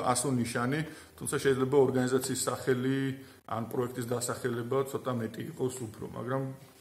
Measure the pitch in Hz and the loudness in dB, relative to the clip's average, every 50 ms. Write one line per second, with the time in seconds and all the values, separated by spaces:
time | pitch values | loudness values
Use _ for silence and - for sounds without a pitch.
0 | - - 123 - - 143 131 123 113 117 - 123 120 127 143 160 156 - - - | 4 2 2 2 2 0 0 0 0 0 0 0 0 0 0 0 -2 -4 -8 -14
1 | - - - - 143 - 156 139 - 139 135 127 131 127 143 143 131 123 123 127 | -18 -20 -14 -10 -6 -2 -2 2 4 4 4 4 4 4 6 6 6 6 6 4
2 | 127 127 131 131 131 - 127 - - - 123 - - 135 131 120 127 131 135 135 | 2 4 2 2 2 0 -2 -2 0 -2 -2 0 2 2 2 2 2 0 0 0
3 | 135 135 131 - - - - - _ - - 113 117 - - 127 123 117 - 131 | 0 0 -2 -4 -10 -18 -20 -18 _ -6 -6 -4 -4 -4 -2 -2 -2 -2 -2 -4
4 | 120 117 123 120 - - 117 - - 123 117 117 120 120 131 135 135 131 - 110 | -4 -2 -2 -2 -2 -2 -2 -2 -2 -2 -2 -2 -2 0 0 0 0 0 -2 -4
5 | - 131 123 117 113 113 - - 113 - - - 135 127 - - 120 104 - - | -2 -2 -2 -2 -2 -4 -4 -6 -8 -8 -4 -2 -2 -2 -2 -4 -8 -10 -10 -10
6 | - - - 120 117 120 131 135 135 135 131 - - - - - | -10 -10 -8 -8 -4 -2 -2 -2 -2 -4 -8 -10 -16 -20 -20 -20